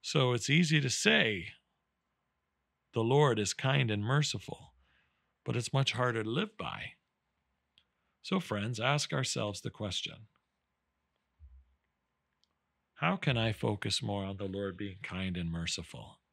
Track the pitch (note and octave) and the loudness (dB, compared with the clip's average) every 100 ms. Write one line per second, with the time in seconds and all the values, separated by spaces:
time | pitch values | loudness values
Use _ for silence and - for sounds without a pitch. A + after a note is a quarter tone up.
0 | - D#3 B2+ A#2+ - D3 E3+ D#3 C3+ - | 0 2 2 2 4 4 6 4 2 2
1 | G#3 A3 B2 F#2 F2+ - _ _ _ _ | 4 4 4 0 -6 -16 _ _ _ _
2 | _ _ _ _ _ _ _ _ _ A#2 | _ _ _ _ _ _ _ _ _ 0
3 | A2+ C#3 D3 G#2+ G2+ - C3+ C#3 B2 G#2 | 4 6 6 4 0 0 2 2 2 0
4 | G#2+ C#3 D3 G#2 - - - _ _ _ | 2 2 2 -4 -8 -12 -14 _ _ _
5 | _ _ _ _ - A#2 A#2 C3+ C3+ - | _ _ _ _ -4 -4 0 0 0 2
6 | B2 A2+ A2 C3 G#3+ - - - - - | 0 0 -2 -2 -4 -6 -10 -8 -12 -14
7 | _ _ _ _ _ _ _ _ _ _ | _ _ _ _ _ _ _ _ _ _
8 | _ _ - F#3+ - G#2 G#2+ A2+ A#2+ D3 | _ _ -4 -4 -2 -4 -2 -2 0 2
9 | - C#3+ B2+ - G#2+ G2+ - - G#2+ F2 | 0 -2 -2 -2 -4 -4 -10 -6 -6 -4
10 | - - A2 _ _ _ _ _ _ _ | -8 -12 -20 _ _ _ _ _ _ _
11 | _ _ _ _ - - _ _ _ _ | _ _ _ _ -20 -20 _ _ _ _
12 | _ _ _ _ _ _ _ _ _ - | _ _ _ _ _ _ _ _ _ -2
13 | D#3+ F#3 - A#2+ A2+ G#2+ A#2 G2+ G2 - | 0 0 0 2 0 0 -2 -2 -2 -2
14 | A2+ G2+ G2 G2 G2 F#2+ G2 F#2 G2+ F#2+ | -2 -2 -4 -6 -6 -4 -6 -6 -8 -8
15 | - F#2 F#2+ F2 E2+ E2+ E2 - - - | -10 -4 -4 -2 -2 -2 -4 -6 -8 -14
16 | G#1+ - _ | -16 -20 _